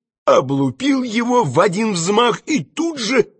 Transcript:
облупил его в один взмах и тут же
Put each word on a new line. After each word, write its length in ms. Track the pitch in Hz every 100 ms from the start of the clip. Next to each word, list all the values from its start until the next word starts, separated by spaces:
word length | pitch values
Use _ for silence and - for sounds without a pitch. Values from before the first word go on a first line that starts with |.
| _ _
облупил 760 | - 127 131 139 135 - 269 269
его 400 | 247 214 240 247
в 160 | 156 120
один 360 | 208 180 220
взмах 480 | 180 165 208 240 170 -
и 160 | 285
тут 380 | 143 - 339 294
же 280 | 214 262 - _